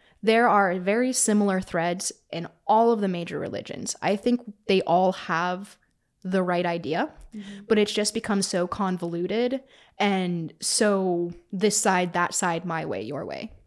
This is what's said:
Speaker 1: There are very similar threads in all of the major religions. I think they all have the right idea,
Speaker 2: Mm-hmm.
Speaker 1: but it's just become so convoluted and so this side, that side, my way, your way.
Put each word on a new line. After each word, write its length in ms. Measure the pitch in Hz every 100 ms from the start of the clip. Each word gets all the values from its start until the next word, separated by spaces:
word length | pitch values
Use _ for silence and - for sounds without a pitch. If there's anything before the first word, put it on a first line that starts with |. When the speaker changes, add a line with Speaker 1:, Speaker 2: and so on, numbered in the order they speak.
| _ _
Speaker 1:
There 240 | 208 226 240
are 280 | 202 190 185
very 340 | 180 220 254
similar 460 | 247 - 208 202 185
threads 500 | 190 175 170 180 - - _
in 160 | 165 170 - -
all 260 | 220 233
of 100 | 226
the 60 | 196
major 300 | 175 170 151
religions. 560 | - - - - - -
I 140 | 175 202
think 260 | 240 240 226 - -
they 140 | 190
all 280 | - 175 185
have 640 | 185 - 165 180 180 208 - _ _ _ _
the 180 | 190 190
right 220 | 180 175 175
idea, 460 | 170 151 165 302 - - 214
Speaker 2:
Mm-hmm. 280 | 196 202 -
Speaker 1:
but 100 | 214
it's 140 | 208
just 200 | - 208
become 280 | 226 226 196
so 260 | 190 185 180
convoluted 920 | - 190 180 170 170 185 214 247 262 - _ _ _
and 540 | 202 190 180 175 160 -
so 720 | - - 214 196 185 175 175 170 _
this 240 | 190 208 208
side, 340 | 208 185 180
that 200 | 175 175
side, 320 | - 180 165 180
my 200 | 165 156
way, 160 | 95
your 220 | 110 143 -
way. 260 | 69 220 -